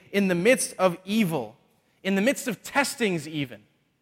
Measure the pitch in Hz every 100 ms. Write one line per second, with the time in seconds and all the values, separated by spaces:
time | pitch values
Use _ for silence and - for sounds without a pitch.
0 | - 196 190 175 202 262 - - 185 170
1 | 190 220 185 160 107 120 _ _ _ _
2 | 190 196 220 285 254 185 - 285 277 -
3 | 214 170 147 156 127 104 _ _ _ _